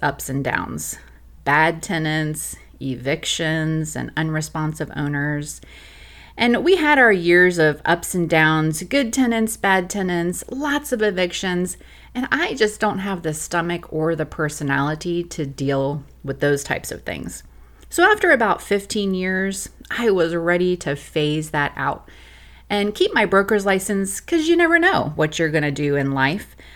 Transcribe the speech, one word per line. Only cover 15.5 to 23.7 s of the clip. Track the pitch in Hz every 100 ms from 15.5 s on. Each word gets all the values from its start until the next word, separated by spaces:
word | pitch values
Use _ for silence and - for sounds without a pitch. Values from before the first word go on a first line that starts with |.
| 135 139 139 135 143 - - 139
with | 135
those | 143 143
types | - - -
of | -
things. | - 78 - - - - - - -
So | -
after | 370 415 370
about | 277 214 175
fifteen | - 208 196 214 202
years, | 185 185 185 196 190 - - -
I | - 233
was | 185 165 170
ready | 165 175 180 180
to | 147 143
phase | - 156 151 156 156
that | 151 143 -
out | 139 - - - - - - - -
and | 202 202
keep | 208 370
my | 247 208
broker's | 196 196 214
license | 196